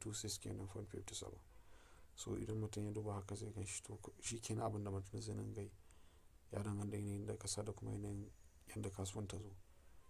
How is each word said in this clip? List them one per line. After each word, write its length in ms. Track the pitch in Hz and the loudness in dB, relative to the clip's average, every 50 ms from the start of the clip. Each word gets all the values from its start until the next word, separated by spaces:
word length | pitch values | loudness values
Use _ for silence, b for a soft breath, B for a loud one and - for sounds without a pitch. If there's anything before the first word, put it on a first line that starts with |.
two 120 | - 110 104 | 0 0 0
six 240 | 107 - 107 98 - | 2 2 2 0 0
kenan 280 | - 107 101 104 98 | 0 0 0 0 0
point 220 | 98 98 104 104 - | -2 -2 -2 -4 -2
fifty 260 | - 98 98 - - | -2 -4 -2 -2 -2
seven. 240 | - - 98 95 92 - B B B B B B B B B B B B B - | -2 -2 -2 -4 -6 -10 B B B B B B B B B B B B B -8
So 160 | - - - 101 | -4 0 2 2
idan 200 | 101 101 98 110 110 | 4 4 4 4 4
mutum 280 | 107 104 - 104 104 | 4 4 4 4 2
ya 40 | 104 104 | 4 4
duba 200 | 107 104 107 101 | 2 2 2 2
haka 200 | 101 95 98 104 | 2 2 0 0
zai 140 | 98 107 107 104 | 0 0 0 0
gan 140 | 107 98 | 0 0
shi 160 | 98 - - - | 0 0 -2 -2
to 160 | - 104 - - - - - | -4 -6 -6 -6 -8 -8 -4
shi 180 | - - 117 113 | -2 0 0 0
kenan 240 | - - 113 110 117 | 2 2 4 6 6
abin 160 | 110 104 104 104 | 6 4 4 4
da 60 | 104 | 4
mutum 300 | 98 98 98 - - 104 | 2 2 2 0 -2 -2
zai 140 | 107 107 104 | 0 2 0
dinga 260 | 104 104 104 104 101 | 2 0 0 0 0
yi. 100 | 101 101 - B B B B B B B B B B B B B - - - | -2 -2 -4 B B B B B B B B B B B B B -8 0 2
Ya 100 | 104 101 | 2 4
danganta 280 | 107 101 101 104 104 | 4 4 4 2 2
da 60 | 104 | 2
yanayin 300 | 104 104 104 101 101 101 | 2 2 2 2 2 2
da 100 | 104 107 | 2 0
ka 100 | 104 - | 0 2
sa 160 | 95 - 104 104 | 2 2 2 2
da 100 | 107 101 | 2 0
kuma 200 | - 110 110 107 | 0 0 0 0
yanayin 380 | 101 101 101 101 101 104 107 - - - - - - - - | 2 2 2 0 0 -2 -4 -8 -12 -16 -16 -16 -16 -14 -6
yadda 220 | - 107 104 98 | -4 0 0 0
kasuwan 360 | 92 - 95 92 - 110 104 92 | 2 2 0 2 2 0 0 0
ta 80 | - | 0
zo. 160 | 90 104 - 95 95 - B B B B B B B B B | -2 -2 -4 -6 -8 -10 B B B B B B B B B